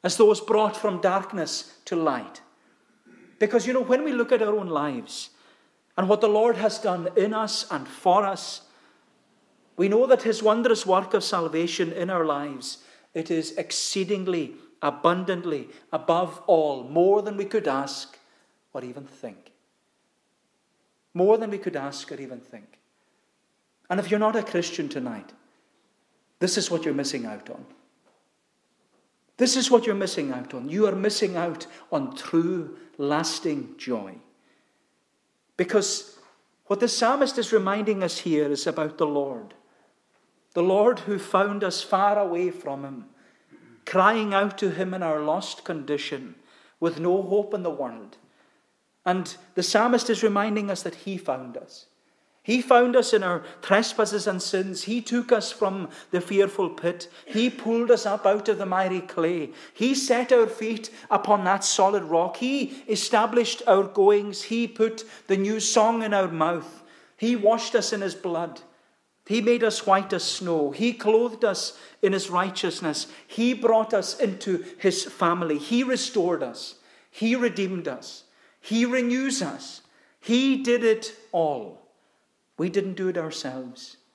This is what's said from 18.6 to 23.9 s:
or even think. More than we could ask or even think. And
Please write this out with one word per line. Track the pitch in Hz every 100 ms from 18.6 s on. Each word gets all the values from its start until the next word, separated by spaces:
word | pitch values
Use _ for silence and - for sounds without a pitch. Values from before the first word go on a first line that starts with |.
| _
or | 139
even | 123 127 135
think. | - 120 95 _ _ _ _ _ _ _ _ _ _ _ _ _ _ _ _ _
More | 175 190 220
than | 220
we | 202
could | 190
ask | 143 139 143 -
or | 139
even | 135 123
think. | - 113 104 _ _ _ _ _ _ _ _ _ _ _
And | _